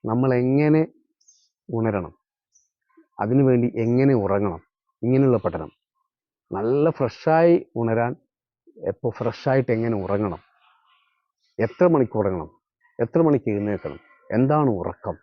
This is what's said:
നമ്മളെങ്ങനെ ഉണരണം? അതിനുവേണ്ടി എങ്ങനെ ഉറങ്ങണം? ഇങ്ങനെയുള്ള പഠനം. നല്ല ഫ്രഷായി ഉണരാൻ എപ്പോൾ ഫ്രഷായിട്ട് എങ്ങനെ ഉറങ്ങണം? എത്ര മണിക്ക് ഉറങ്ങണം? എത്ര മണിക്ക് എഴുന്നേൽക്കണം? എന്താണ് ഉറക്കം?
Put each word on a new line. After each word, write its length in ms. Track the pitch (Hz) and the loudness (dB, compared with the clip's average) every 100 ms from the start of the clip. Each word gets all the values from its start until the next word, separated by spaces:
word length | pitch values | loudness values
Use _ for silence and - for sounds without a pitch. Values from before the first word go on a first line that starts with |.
| 113 | -2
നമ്മളെങ്ങനെ 800 | 117 135 123 127 135 151 156 165 _ _ _ _ _ _ _ - | 0 2 2 2 2 4 2 2 _ _ _ _ _ _ _ -8
ഉണരണം? 400 | 117 113 101 80 _ _ _ _ _ _ _ _ _ _ - | -2 -2 -2 -6 _ _ _ _ _ _ _ _ _ _ -8
അതിനുവേണ്ടി 520 | 101 131 131 123 120 - | 0 2 4 4 0 -2
എങ്ങനെ 380 | 113 123 139 | 0 2 4
ഉറങ്ങണം? 480 | 127 98 98 101 82 _ _ _ _ | 2 2 0 0 -4 _ _ _ _
ഇങ്ങനെയുള്ള 340 | 117 131 139 117 | 0 2 2 2
പഠനം. 340 | 107 82 78 _ _ _ _ _ _ _ _ | -2 -6 -12 _ _ _ _ _ _ _ _
നല്ല 380 | 95 110 139 160 | -6 -2 0 0
ഫ്രഷായി 760 | - 123 - - 160 170 170 - - | 0 -4 -2 0 4 4 2 0 -4
ഉണരാൻ 400 | 113 113 117 - _ _ _ _ _ - 92 | -2 0 -2 -4 _ _ _ _ _ -10 -8
എപ്പോൾ 240 | 95 120 | -6 -6
ഫ്രഷായിട്ട് 600 | - 117 - 143 135 127 | -4 -6 -4 0 0 0
എങ്ങനെ 320 | 113 117 107 | -2 -2 -4
ഉറങ്ങണം? 360 | 90 101 107 80 _ _ _ _ _ _ _ _ _ _ _ - | -2 -2 -2 -6 _ _ _ _ _ _ _ _ _ _ _ -6
എത്ര 280 | 113 - 180 | -6 2 2
മണിക്ക് 300 | 156 123 110 | 4 0 0
ഉറങ്ങണം? 440 | 98 92 78 _ _ _ _ - | -2 -4 -8 _ _ _ _ -8
എത്ര 220 | 117 160 | -2 2
മണിക്ക് 280 | 165 139 - | 2 2 0
എഴുന്നേൽക്കണം? 500 | 101 104 98 92 71 _ _ _ | -4 -4 -6 -8 -14 _ _ _
എന്താണ് 380 | 110 135 151 139 | 0 2 2 0
ഉറക്കം? 460 | 101 87 - 107 82 | -2 -6 -10 -12 -12